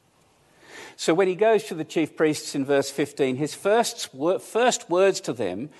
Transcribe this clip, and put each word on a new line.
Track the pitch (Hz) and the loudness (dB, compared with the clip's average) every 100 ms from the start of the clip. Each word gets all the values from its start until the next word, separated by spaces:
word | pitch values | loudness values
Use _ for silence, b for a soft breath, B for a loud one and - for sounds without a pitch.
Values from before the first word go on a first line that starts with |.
| _ _ _ _ B B B B B B | _ _ _ _ B B B B B B
So | - | 0
when | 165 190 | 2 2
he | |
goes | 175 220 214 | 2 4 2
to | 214 | 0
the | 165 | -8
chief | 151 175 151 - | -4 -2 -2 0
priests | 156 147 - | 0 0 -6
in | 143 | -6
verse | 135 139 135 | 2 2 0
fifteen, | - 143 - 131 131 | -4 -4 0 -2 0
his | 151 | -4
first | - 196 226 - - - | -4 0 2 0 -4 -12
wor-, | 131 160 180 | -4 -2 -2
first | - 214 247 - - | -2 0 2 0 0
words | 175 196 185 | 4 4 2
to | - | -6
them | 117 98 92 151 B | -4 -4 -4 -10 B